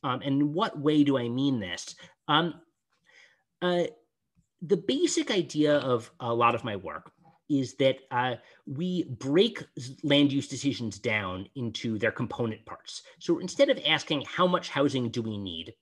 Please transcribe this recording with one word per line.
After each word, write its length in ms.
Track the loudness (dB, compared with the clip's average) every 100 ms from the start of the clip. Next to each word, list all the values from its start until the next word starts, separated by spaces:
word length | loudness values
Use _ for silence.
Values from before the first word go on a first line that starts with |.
Um, 160 | -2 -2
and 160 | 0 2
in 120 | 2
what 260 | 0 -2 0
way 240 | 2 4
do 160 | 4 2
I 100 | 0
mean 300 | 0 0 0
this? 380 | -4 -8 -12 -16 -20 _ 0
Um, 260 | 2 2 -6 _ _ _ _ _ _ -20 _ _ _
uh, 220 | 0 2 0 -4 _ _ _ _ _ _
the 140 | 0 0
basic 560 | 2 2 2 2 0
idea 460 | 0 0 2 4 4
of 320 | 2 0 -2 _
a 120 | -2
lot 220 | 4 4
of 100 | 2
my 120 | -4 -8
work 340 | -8 -12 -14 _ _ _ _
is 260 | -2 -2 2
that, 220 | 2 2 -4
uh, 240 | -2 0 -4 -10 -20 -12
we 380 | -6 -4 -4
break 600 | -4 -6 2 4 4 0 -14 -12
s-, 140 | -14 -8
land 300 | 2 6 6
use 160 | 2 -4
decisions 500 | -4 -4 -2 -6 -4
down 500 | -2 -2 -2 -6 -10
into 440 | -8 -8 -4 -4 0
their 140 | -2
component 540 | -2 -6 -2 -4 -4 -12
parts. 360 | -16 -14 -16 -18 -12
So 180 | -2 -2
instead 320 | -2 2 2
of 100 | 4 2
asking 380 | 0 0 -4 -4
how 200 | 0 2
much 220 | 2 -2
housing 400 | 0 2 2 -2
do 140 | -2
we 160 | -4 -6
need 360 | -8 -10 -12 -18